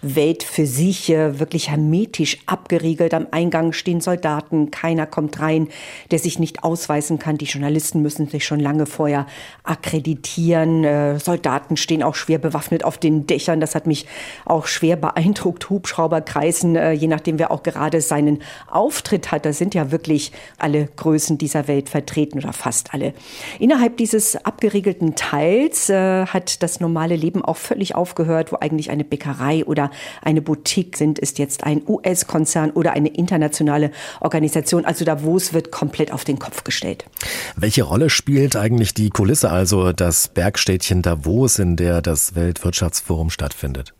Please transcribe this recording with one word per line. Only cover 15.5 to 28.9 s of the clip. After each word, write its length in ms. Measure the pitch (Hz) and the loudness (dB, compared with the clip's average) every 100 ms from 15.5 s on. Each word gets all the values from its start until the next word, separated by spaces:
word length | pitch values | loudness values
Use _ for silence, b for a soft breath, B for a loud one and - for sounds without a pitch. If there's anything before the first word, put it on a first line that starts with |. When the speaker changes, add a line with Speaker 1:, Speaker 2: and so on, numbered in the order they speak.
| 170 - | -4 -4
Speaker 1:
Hubschrauber 540 | 196 - - 160 165 | -4 -4 -2 0 0
kreisen, 540 | 156 147 151 165 175 165 | 0 0 0 2 2 4
äh, 160 | 156 | 4
je 160 | 156 160 | 2 2
nachdem, 300 | 151 170 156 | 0 0 0
wer 120 | 165 | 0
auch 120 | 147 | 0
gerade 380 | - 147 151 160 | -2 -2 0 0
seinen 420 | 156 147 147 147 B B B | 2 2 4 2 B B B
Auftritt 640 | - 240 - - 196 - | 0 0 -2 -2 -2 0
hat. 120 | 151 | -2
Da 80 | 156 | -2
sind 220 | 147 175 | -2 -2
ja 160 | 180 143 | 0 0
wirklich 420 | 156 156 151 - B B B | -2 0 0 -2 B B B
alle 320 | 156 147 147 - | -2 0 -2 -2
Größen 400 | 160 156 - 151 | 2 2 2 0
dieser 320 | 151 156 143 | 0 -2 0
Welt 220 | 143 139 | 0 0
vertreten 480 | 151 - - 151 143 | -4 -2 -2 -2 -2
oder 140 | 143 | -8
fast 400 | - - - - | -4 -2 -4 -4
alle. 200 | 143 135 B B B B B | -4 -4 B B B B B
Innerhalb 380 | 233 285 240 240 | 4 6 4 2
dieses 400 | 220 220 214 - | 0 2 0 -2
abgeriegelten 800 | - - 214 202 196 175 165 151 | -4 0 0 2 0 0 0 0
Teils, 720 | - 147 156 214 311 - - | -2 0 4 4 2 0 2
äh, 380 | 190 190 185 190 | 2 4 2 0
hat 360 | 185 180 - | -2 -2 -4
das 160 | 175 - | -4 -2
normale 380 | 170 160 165 170 | -2 0 0 0
Leben 280 | 160 180 | 0 0
auch 120 | - 175 | -2 -4
völlig 380 | - - 196 - | -4 -2 -2 -2
aufgehört, 560 | 180 - 165 160 165 | -2 -2 0 2 0
wo 40 | - | -2
eigentlich 300 | 151 156 151 | -2 -2 -2